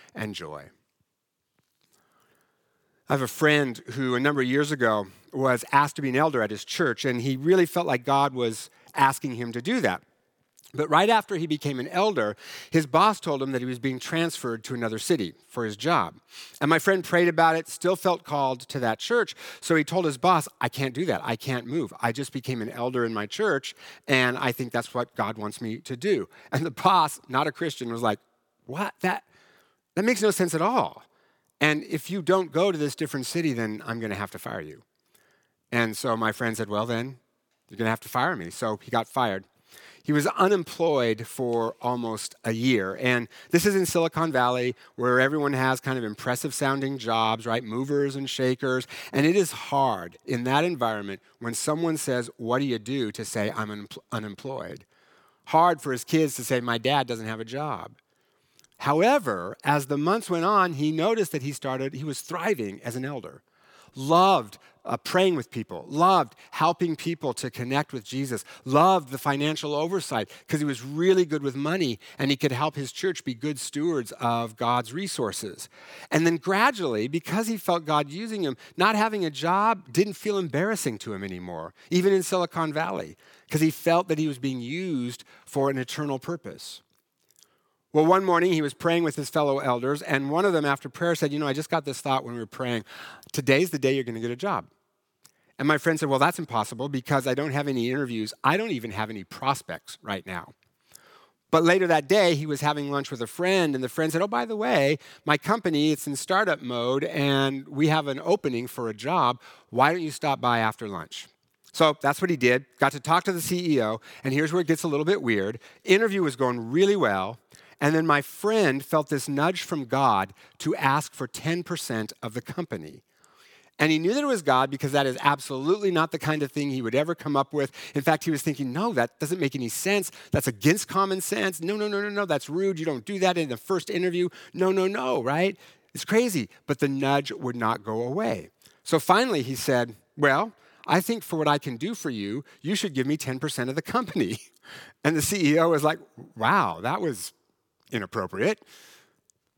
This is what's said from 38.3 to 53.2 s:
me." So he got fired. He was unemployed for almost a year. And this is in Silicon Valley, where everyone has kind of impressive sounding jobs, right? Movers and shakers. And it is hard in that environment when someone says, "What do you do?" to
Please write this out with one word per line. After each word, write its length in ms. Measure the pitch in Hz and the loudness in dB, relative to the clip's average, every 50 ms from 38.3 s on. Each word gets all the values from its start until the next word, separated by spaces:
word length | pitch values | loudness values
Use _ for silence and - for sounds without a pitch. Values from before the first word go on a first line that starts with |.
| 196 | -2
me." 160 | 107 82 85 | -4 -6 -10
So 260 | - - 123 110 107 - - | -8 -6 -4 -4 -4 -6 -6
he 80 | - | -2
got 160 | 123 117 113 | -2 -2 0
fired. 380 | - - 135 123 110 95 98 95 _ _ _ _ _ - - - - - - | 0 0 0 0 0 0 -4 -6 _ _ _ _ _ -20 -20 -20 -20 -20 -10
He 120 | - 156 151 | -2 0 2
was 120 | 147 143 | 2 2
unemployed 1040 | - - - 185 196 208 185 160 - - - 165 170 147 131 120 113 110 110 113 | 2 2 4 4 4 4 2 0 -4 -4 -2 0 0 2 2 2 0 0 -2 -6
for 480 | - - - 127 120 117 117 113 113 - - | -10 -6 -4 -2 0 0 0 0 -2 -4 -4
almost 540 | - 123 123 123 117 113 110 101 - - - _ - | -2 -2 -2 -2 -2 -4 -6 -6 -8 -12 -12 _ -4
a 80 | 113 | -4
year. 460 | 113 113 123 131 123 104 95 95 98 - | -2 0 2 4 4 4 2 -2 -4 -2
And 280 | 127 127 123 120 117 - - - - - | 0 2 2 2 0 -4 -12 -20 -6 0
this 160 | - 175 170 | 2 2 4
is 80 | 208 196 | 4 2
in 100 | 190 180 | 2 2
Silicon 460 | - - 170 165 160 - 156 165 160 | 2 2 0 0 0 0 0 0 2
Valley, 440 | 135 127 123 123 123 127 123 127 123 _ - - - | 2 2 2 2 2 0 0 -2 -4 _ -12 -16 -6
where 240 | - 123 127 123 127 | -2 2 4 4 4
everyone 340 | 131 135 156 151 143 143 139 | 4 4 2 2 0 0 2
has 260 | 131 131 131 131 - | 2 2 2 0 0
kind 200 | - 135 131 127 | -2 -4 -4 -4
of 40 | 117 | -4
impressive 520 | 107 104 - - 131 123 - - 143 - | -6 -8 -6 -4 -4 -4 -2 -4 -6 -4
sounding 420 | - 143 135 135 139 135 135 139 | -2 0 0 0 0 -2 -4 -6
jobs, 480 | 131 110 117 113 113 110 110 113 113 110 | -4 -2 0 0 2 2 2 0 0 -2
right? 180 | 117 113 120 120 | -2 -2 -2 -2
Movers 520 | 107 110 123 135 139 143 143 143 139 135 | -4 -6 -4 -2 0 0 0 0 0 -2
and 120 | 139 135 | -6 -8
shakers. 600 | 131 - - 127 127 127 - 143 127 127 127 - - - - - - | -6 -4 -2 0 0 0 0 0 0 0 0 -2 -6 -12 -16 -10 -4
And 160 | - 139 147 | 0 2 4
it 80 | 160 185 | 4 4
is 160 | 202 175 - | 4 2 0
hard 640 | - - - - 143 135 135 127 104 92 85 87 - - - | -2 -10 -6 -2 2 2 2 2 2 -2 -6 -10 -14 -14 -8
in 200 | - 127 120 123 | -4 -4 -2 0
that 180 | 127 135 147 170 | 2 2 2 2
environment 580 | 180 170 123 120 113 110 104 101 101 98 - _ _ _ | 0 0 0 -2 -2 -2 -2 -6 -8 -10 -10 _ _ _
when 160 | - 117 117 120 | -10 -8 -6 -6
someone 440 | - - 156 151 165 170 165 156 | -4 -2 -2 -2 0 0 0 0
says, 340 | 147 - 139 127 123 117 120 - | -2 -2 -2 -2 -2 -2 -6 -8
"What 220 | - 117 113 123 135 | -8 -4 0 0 0
do 60 | 143 | 0
you 140 | 135 117 110 | 0 -2 -4
do?" 320 | 104 120 139 139 117 104 | -4 -4 -4 -2 -4 -4
to 120 | - - | -4 -8